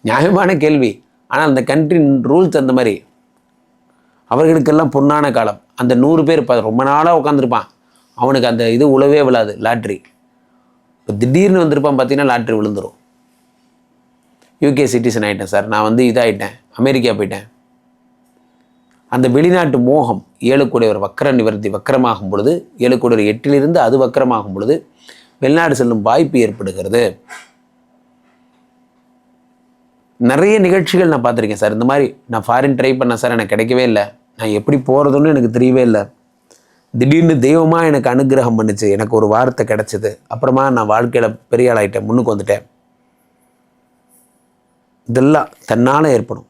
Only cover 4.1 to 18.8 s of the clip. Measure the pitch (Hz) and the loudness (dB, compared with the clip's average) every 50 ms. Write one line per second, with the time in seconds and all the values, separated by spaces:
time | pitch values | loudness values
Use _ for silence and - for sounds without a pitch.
4.1 | _ _ _ _ 113 131 156 160 165 160 131 156 147 156 165 135 - 139 139 143 | _ _ _ _ 0 2 2 2 2 2 2 2 2 2 0 0 0 0 2 2
5.1 | 147 151 147 139 113 120 110 104 101 - _ _ _ - 123 123 127 120 131 147 | 2 0 0 0 0 0 -2 -2 -4 -8 _ _ _ -4 -2 0 2 2 2 2
6.1 | 165 160 151 143 165 151 123 117 127 117 107 110 110 120 131 139 143 147 160 170 | 2 2 2 2 0 0 0 0 0 0 0 0 -2 0 0 2 2 2 2 2
7.1 | 170 160 135 147 147 139 131 120 123 110 - - _ _ _ _ _ _ _ _ | 2 2 0 0 0 0 0 0 -2 -4 -6 -8 _ _ _ _ _ _ _ _
8.1 | _ - 120 131 139 131 117 120 117 113 117 113 113 120 147 147 135 135 139 143 | _ -4 -2 0 0 0 0 -2 -2 0 0 0 0 2 2 2 4 4 4 4
9.1 | 147 151 143 127 127 117 110 104 101 - 107 110 120 117 104 101 101 - _ - | 4 2 2 2 2 0 0 -2 -4 -6 -4 -2 -2 -2 -4 -8 -10 -10 _ -20
10.1 | _ _ _ _ _ _ _ _ _ _ _ _ _ _ _ _ _ _ _ - | _ _ _ _ _ _ _ _ _ _ _ _ _ _ _ _ _ _ _ -10
11.1 | 104 101 117 123 131 170 196 202 190 185 170 156 143 143 135 147 139 131 127 123 | -4 -2 -2 0 2 2 2 4 2 2 2 2 0 0 0 0 0 0 0 -2
12.1 | 139 139 143 135 123 120 113 113 110 107 104 107 104 98 92 - - _ _ _ | 0 0 0 0 0 -2 -2 -2 -2 -2 -2 -4 -6 -6 -10 -12 -18 _ _ _
13.1 | _ _ _ _ _ _ _ _ _ _ _ _ _ _ _ _ _ _ _ _ | _ _ _ _ _ _ _ _ _ _ _ _ _ _ _ _ _ _ _ _
14.1 | _ _ _ _ _ _ _ _ _ _ 143 143 139 135 143 120 117 120 117 123 | _ _ _ _ _ _ _ _ _ _ -2 0 0 0 0 0 0 -2 -2 -2
15.1 | 110 117 107 104 101 - 101 92 104 101 101 107 110 107 107 110 113 123 127 123 | -2 -2 -4 -4 -4 -6 -8 -4 -4 -4 -2 -2 -2 -2 0 0 2 2 2 2
16.1 | 110 123 120 113 104 98 101 98 - - _ _ _ - 117 135 135 131 120 120 | 2 2 0 0 -2 -4 -8 -10 -12 -16 _ _ _ -2 -2 0 0 0 0 -2
17.1 | 107 98 104 95 95 98 104 - _ _ _ _ _ _ _ _ _ _ _ _ | -2 -2 -6 -8 -8 -12 -14 -20 _ _ _ _ _ _ _ _ _ _ _ _
18.1 | _ _ _ _ _ _ _ _ _ _ _ _ _ _ | _ _ _ _ _ _ _ _ _ _ _ _ _ _